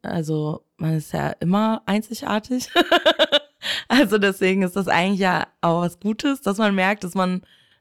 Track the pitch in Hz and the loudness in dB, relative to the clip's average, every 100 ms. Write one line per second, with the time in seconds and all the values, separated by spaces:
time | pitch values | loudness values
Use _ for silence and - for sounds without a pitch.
0 | - 170 151 156 151 - - _ 160 160 | -8 -6 -2 -2 -2 -6 -12 _ -2 -2
1 | - 160 143 - 165 196 220 220 - 208 | -4 -4 -4 -4 -2 0 0 -2 -2 -4
2 | 214 226 - 208 - 254 - - - 349 | -4 -8 -4 -4 -4 -6 -2 0 2 2
3 | - - - 285 - _ - - - 247 | 2 2 0 0 -4 _ -8 -8 0 4
4 | 226 214 202 190 185 190 185 196 185 - | 4 4 2 2 2 2 0 -2 0 2
5 | 185 196 190 170 - _ 170 165 175 - | 2 2 2 0 -2 _ 0 2 0 -4
6 | 208 220 294 269 202 196 214 190 185 208 | -6 -2 -2 -2 -2 0 0 2 0 0
7 | 185 190 185 180 - _ _ _ | -4 -2 -2 -2 -8 _ _ _